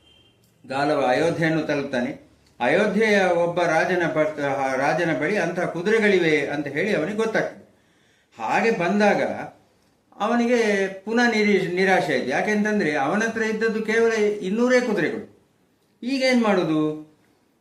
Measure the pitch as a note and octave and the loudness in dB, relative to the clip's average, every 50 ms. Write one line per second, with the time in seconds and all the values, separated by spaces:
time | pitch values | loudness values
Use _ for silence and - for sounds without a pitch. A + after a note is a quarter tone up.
0 | _ _ - _ _ _ _ _ _ _ _ _ - - C3 C#3 C#3+ D3+ D3+ C#3 | _ _ -20 _ _ _ _ _ _ _ _ _ -12 -6 -4 -2 0 0 0 2
1 | C3 B2 B2+ C#3+ D#3 E3+ D#3+ C#3+ E3 D#3+ D#3+ D#3+ D3 - D3 C#3+ C3+ - C3 B2 | 2 2 2 2 0 0 0 0 0 0 0 -2 -2 -2 -4 -4 -4 -4 -4 -4
2 | A#2+ C#3 D#3 - - _ _ _ _ _ _ _ A#2+ B2+ D3+ F#3 G#3+ G#3 F#3 G#3 | -4 -4 -8 -12 -16 _ _ _ _ _ _ _ 0 0 2 2 0 0 0 0
3 | A3+ A3 G#3 G3 F#3+ F3+ F3 E3+ E3+ E3+ E3+ F3 F3 E3 D#3+ D#3+ F3+ F3+ F#3 F3 | 2 2 2 2 2 2 2 0 0 0 0 0 0 2 2 0 0 0 0 0
4 | E3+ D#3 C#3 D#3 D#3 D3+ - D3 C#3+ C#3 C#3 C3+ C3+ C3+ C3 B2+ C#3 D3+ D#3+ E3 | 0 0 0 0 0 -2 -2 -4 -4 -4 -2 -2 -2 -2 -2 0 0 0 0 0
5 | F3 E3 D#3 C3+ D3 E3+ G#3 G3+ E3+ E3+ F3 F3+ E3 - - E3 F3+ G#3 A3+ G#3+ | 0 -2 -2 -2 -2 -2 -2 -2 -2 -2 -4 -4 -4 -4 -6 -4 -2 0 0 2
6 | G#3 G3+ G3 F3+ E3 D#3+ D3+ D3 C#3+ D3 C#3+ D3 D3 C#3+ C3+ D3+ F3+ G#3+ G3 D#3 | 4 4 2 4 4 2 2 2 0 -2 -6 -6 -6 -6 -4 -4 -2 0 0 -2
7 | D3+ F#3 G#3+ G#3 A3+ A3+ A3 F3 C#3 - - - - _ _ _ _ _ _ _ | -2 -4 -2 -2 -4 -2 -2 -2 -4 -4 -8 -14 -20 _ _ _ _ _ _ _
8 | _ _ _ _ _ _ _ - A2+ A#2 C#3+ F#3 G#3 A3+ G#3 - E3+ F3 G3+ G#3 | _ _ _ _ _ _ _ -10 -4 -2 0 0 0 0 0 0 -2 -2 0 2
9 | G#3 G3+ F3 C#3 B2+ A2 - - C#3+ - - _ _ _ _ _ _ _ _ _ | 2 2 2 2 0 -2 -4 -8 -10 -12 -16 _ _ _ _ _ _ _ _ _
10 | _ _ _ - G3 A3 A#3 A#3+ A#3 A#3 B3 A#3 A3 G#3 G3+ G3 G3 F#3 F#3+ - | _ _ _ -6 -2 0 0 0 2 2 2 2 2 2 2 0 0 -2 -4 -10
11 | - G#3+ A3+ A#3+ A#3+ A#3 A3 G#3+ G#3 G#3 G3+ F3+ E3 E3 F3+ F3+ F#3+ F#3+ F#3 E3+ | -8 -2 0 2 2 2 2 2 4 4 4 2 2 0 0 0 2 4 2 2
12 | - D#3 C#3 A#2+ - B2 C#3 F3 F#3+ G#3 G#3+ G#3 G#3 G#3+ G#3+ G3+ E3+ D3+ D3 C#3+ | 2 0 -2 -2 -2 -2 -2 -2 0 0 0 0 0 0 0 0 0 0 0 0
13 | C#3 - F#3+ G#3 A3+ A3+ A3+ A3+ A3 A3 G#3+ G3+ A3+ A3+ G#3 A3 A3 G#3+ G#3+ A3+ | -2 0 0 0 -2 -2 -2 -2 -4 -2 -2 -2 -2 -2 -2 -2 -4 0 0 2
14 | A3+ A3+ A3+ G#3+ G#3 G#3 G#3 - F3+ F#3+ G#3 A#3 A#3+ B3+ B3+ B3 A#3+ A3+ G3 F3 | 2 2 2 2 0 0 0 -2 -4 -4 0 0 2 4 4 2 2 2 0 0
15 | D#3+ C3 A#2 G#2 - - - _ _ _ _ _ _ _ _ _ _ _ _ _ | 0 -2 -4 -6 -12 -14 -20 _ _ _ _ _ _ _ _ _ _ _ _ _
16 | - B3 C#4 C4 C4 C4 B3+ A#3+ A3+ G#3 G3 F3+ E3 D#3+ D#3 D#3 D3+ D3+ D3+ D#3 | -6 -4 -2 0 2 2 4 4 4 4 2 2 2 0 0 0 0 -2 -4 -6
17 | - - _ _ _ _ _ _ _ _ _ _ | -14 -20 _ _ _ _ _ _ _ _ _ _